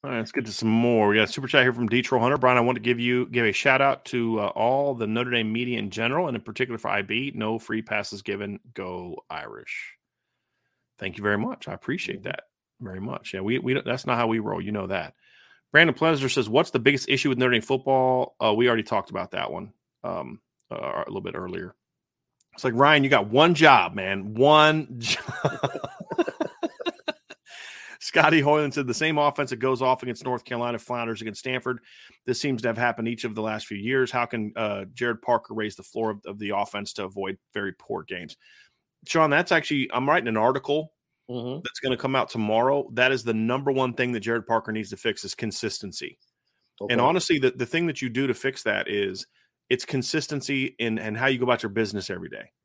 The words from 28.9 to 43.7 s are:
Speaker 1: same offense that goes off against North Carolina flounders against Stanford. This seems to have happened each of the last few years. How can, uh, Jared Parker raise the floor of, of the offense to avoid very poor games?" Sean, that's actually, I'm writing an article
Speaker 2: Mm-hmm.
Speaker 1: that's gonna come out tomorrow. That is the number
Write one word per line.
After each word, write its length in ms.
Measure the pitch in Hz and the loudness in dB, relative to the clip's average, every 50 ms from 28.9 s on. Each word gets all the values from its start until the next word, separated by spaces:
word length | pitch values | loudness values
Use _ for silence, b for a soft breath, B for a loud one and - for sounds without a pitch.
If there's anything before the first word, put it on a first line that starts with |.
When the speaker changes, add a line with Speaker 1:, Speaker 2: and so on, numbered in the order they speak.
| 117 | -2
Speaker 1:
same 240 | - 156 160 156 147 | 0 0 0 2 2
offense 320 | 147 147 143 - 143 127 | 2 2 2 0 -4 -4
that 60 | 131 | -4
goes 260 | 113 123 131 131 120 131 | -2 0 -2 0 2 2
off 180 | 127 131 - | 0 0 0
against 240 | - 127 117 - - | -2 -8 -8 -6 -6
North 180 | 131 123 120 - | -6 -6 -6 -6
Carolina 360 | - 127 117 120 120 120 113 | -8 -6 -4 -4 -4 -4 -6
flounders 420 | - - 127 120 117 117 113 104 | -6 -8 -6 -6 -4 -6 -6 -6
against 200 | 113 110 104 - | -8 -10 -10 -8
Stanford. 380 | - 131 127 127 - 127 127 123 B B B B B B B B _ | -6 -4 -4 -4 -2 -4 -6 -6 B B B B B B B B _
This 160 | - 123 - | -4 -4 -2
seems 220 | - 147 131 117 117 | 0 -2 -2 0 -2
to 40 | |
have 100 | 120 113 | -2 0
happened 300 | 110 123 120 117 - 113 | 2 0 0 0 0 -4
each 160 | 117 120 113 - | -4 -4 -4 -6
of 120 | 117 104 | -6 -4
the 80 | 110 110 | -4 -4
last 240 | 110 107 107 - | -4 -4 -6 -8
few 100 | - 104 | -10 -10
years. 320 | 101 101 117 131 135 127 123 | -8 -4 -2 0 0 0 2
How 160 | - 123 120 | 0 -2 -2
can, 260 | 120 - 117 107 104 - | -2 -2 -6 -6 -6 -4
uh, 300 | - 110 104 101 98 98 95 - | -4 -4 -4 -4 -6 -8 -12 -8
Jared 260 | - 123 120 113 110 | -4 -2 -2 -2 -4
Parker 320 | - - 120 117 - - 110 | 0 0 0 0 0 -4 -6
raise 220 | 110 107 107 - | -6 -6 -6 -6
the 80 | - 95 | -12 -18
floor 260 | - - 113 113 110 | -10 -6 -4 -4 -4
of, 100 | 104 101 _ | -4 -6 _
of 140 | - 101 104 | -14 -12 -8
the 100 | 107 101 | -6 -2
offense 420 | 101 98 101 - - 101 101 - - | -2 -2 -2 -4 -6 -8 -8 -8 -8
to 100 | - 101 | -8 -8
avoid 340 | 92 98 98 95 95 95 _ _ _ _ | -8 -6 -6 -6 -6 -8 _ _ _ _
very 180 | 104 101 98 | -6 -6 -6
poor 300 | 90 _ - - 104 90 | -8 _ -12 -10 -8 -8
games?" 340 | 82 - 95 87 90 - - b b b b b b b b b b _ _ _ _ | -8 -8 -10 -10 -10 -12 -18 b b b b b b b b b b _ _ _ _
Sean, 240 | - - 165 160 151 | -2 2 2 4 4
that's 220 | 143 156 180 - | 4 2 2 4
actually, 400 | 175 160 143 - 151 139 131 - - | 2 0 2 0 -2 -2 -2 -2 -2
I'm 160 | 123 131 139 | -2 2 2
writing 180 | 156 180 117 | 2 2 2
an 100 | 120 110 | 0 0
article 560 | 110 110 123 131 139 - - 143 156 156 160 _ _ _ _ _ _ _ - | 2 2 2 2 0 -2 -2 -2 -2 -2 -6 _ _ _ _ _ _ _ -10
Speaker 2:
Mm-hmm. 320 | 123 123 117 123 131 151 180 | -8 -8 -6 -6 -8 -8 -10
Speaker 1:
that's 160 | - - - - | -12 -12 -6 -2
gonna 120 | 131 127 | -2 -2
come 200 | 117 - 131 135 | -2 -2 0 0
out 160 | 131 113 - | 0 -2 -2
tomorrow. 580 | - 120 107 104 107 113 120 131 139 143 - - 117 | -2 -4 0 2 2 2 4 4 2 0 -2 -4 2
That 180 | 123 123 131 | 2 4 4
is 120 | 135 123 110 | 4 2 0
the 120 | 117 110 | -2 0
number 360 | 110 110 113 123 135 139 139 | 0 0 0 0 0 0 0